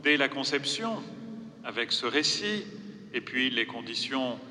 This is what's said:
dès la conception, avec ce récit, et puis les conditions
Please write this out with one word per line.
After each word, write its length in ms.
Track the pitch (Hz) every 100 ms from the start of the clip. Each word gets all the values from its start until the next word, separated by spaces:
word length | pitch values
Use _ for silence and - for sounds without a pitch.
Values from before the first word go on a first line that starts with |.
dès 140 | 151 147
la 100 | 135
conception, 720 | 139 131 143 139 - 226 220 - - - - - -
avec 300 | - 110 117
ce 120 | - 123
récit, 600 | 143 151 - 208 208 - - - - -
et 80 | 127
puis 280 | - 127 131
les 160 | 120 113
conditions 720 | 117 107 117 - 135 127 117 127